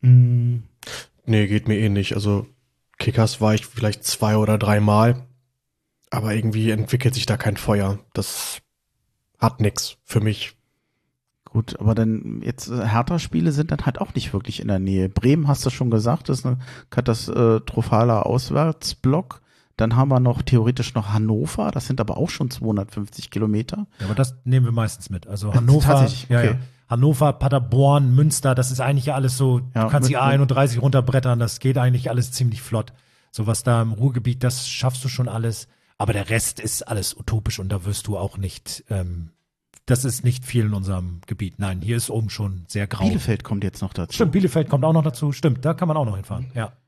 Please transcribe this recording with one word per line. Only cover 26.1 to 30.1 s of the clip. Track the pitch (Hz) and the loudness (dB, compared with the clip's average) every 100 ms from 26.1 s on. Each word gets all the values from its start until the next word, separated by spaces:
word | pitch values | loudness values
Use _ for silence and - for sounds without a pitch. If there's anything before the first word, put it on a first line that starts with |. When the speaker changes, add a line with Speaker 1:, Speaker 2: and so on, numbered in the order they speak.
| - - | 0 0
Speaker 3:
ja, | 120 | 2
Speaker 1:
Okay. | 120 | 2
Speaker 3:
ja. | 123 - _ _ | 0 -6 _ _
Hannover, | 123 139 135 147 | 2 4 4 2
Paderborn, | - 139 135 110 123 139 143 135 | 2 2 0 2 4 6 6 6
Münster, | 127 151 - 139 | 6 4 2 0
das | 127 127 | 2 0
ist | 127 | 0
eigentlich | 127 139 131 | 0 0 0
alles | 139 131 127 | 0 0 2
so, | 135 123 123 | 2 2 0
Speaker 1:
Ja, | - | -2
Speaker 3:
du | 110 | 2
kannst | 143 | 4
die | 127 | 2